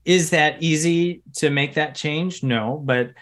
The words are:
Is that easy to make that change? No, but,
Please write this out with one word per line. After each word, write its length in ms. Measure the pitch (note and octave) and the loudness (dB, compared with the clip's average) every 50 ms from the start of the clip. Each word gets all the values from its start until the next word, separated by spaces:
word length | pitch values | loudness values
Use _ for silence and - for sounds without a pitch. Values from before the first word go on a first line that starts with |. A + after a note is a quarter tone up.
| - | 0
Is 240 | E3 F3+ F#3 E3 D#3 | 2 2 2 2 2
that 320 | F3+ D#3+ D3+ D3+ D3+ - | 2 4 4 2 2 0
easy 600 | E3 E3 D#3 D3+ D#3 E3+ E3+ E3+ F3 F3 F3 - _ - - - | 0 0 0 2 2 2 2 2 0 0 -2 -6 _ -14 -8 -2
to 120 | - D3 | 0 0
make 240 | C#3+ C#3+ C#3 C#3+ C#3+ | 2 2 0 -2 -2
that 220 | D#3 D3+ D3+ B2+ | -4 -4 -4 -6
change? 480 | - - D3+ D3 D#3+ F3 F#3 F3 - - | -6 -6 -4 -4 -2 -4 -4 -6 -4 -2
No, 360 | C3 A#2+ A2+ G#2+ A2+ C3+ D#3 C#3+ | 0 0 0 0 -2 -4 -4 -2
but, 220 | C3+ B2+ B2 B2 B2 - - | 0 0 0 0 -2 -6 -18